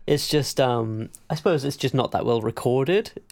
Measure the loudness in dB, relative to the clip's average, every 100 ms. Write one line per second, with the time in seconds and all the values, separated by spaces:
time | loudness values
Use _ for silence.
0 | 0 0 2 0 2 2 2 2 0 -4
1 | -8 -12 -6 -2 2 2 0 -2 0 0
2 | 0 0 0 0 -2 -2 0 2 2 0
3 | -2 -8 -20